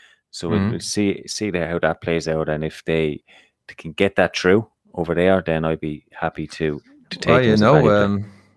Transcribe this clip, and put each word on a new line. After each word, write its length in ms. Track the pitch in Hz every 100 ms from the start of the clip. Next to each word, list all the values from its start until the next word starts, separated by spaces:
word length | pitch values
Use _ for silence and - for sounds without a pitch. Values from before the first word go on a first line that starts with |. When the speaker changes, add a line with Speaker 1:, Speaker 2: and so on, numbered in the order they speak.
| _ _ _
Speaker 1:
So 160 | - 85
we'll, 120 | 101
Speaker 2:
Mm-hmm. 100 | 98
Speaker 1:
we'll 80 | 87
see, 440 | - - 101 - -
see 240 | - 107
there 160 | 87 80
how 100 | 85
that 220 | 80 82
plays 260 | - 82 78
out, 200 | 78 78
and 160 | 76
if 200 | 78 - -
they, 360 | 80 78 73 _ _ _ _ _
they 60 | -
can 160 | 82
get 240 | 76 98 -
that 180 | 90 -
through 300 | 90 104 117 _ _
over 200 | - 82
there, 280 | 85 90 95 82
then 200 | 80 80
I'd 160 | 80
be 240 | 80 73 _
happy 340 | - 80 - 78
to, 340 | - 80 73 _ _ -
to 80 | -
take 80 | -
Speaker 2:
Well, 100 | 120
Speaker 1:
them 80 | 123
Speaker 2:
you 60 |
Speaker 1:
as 80 | 107
a 20 | 107
Speaker 2:
know, 80 |
Speaker 1:
value 160 | 151 117
play. 140 | 104
Speaker 2:
um, 220 | 101 101 101 - _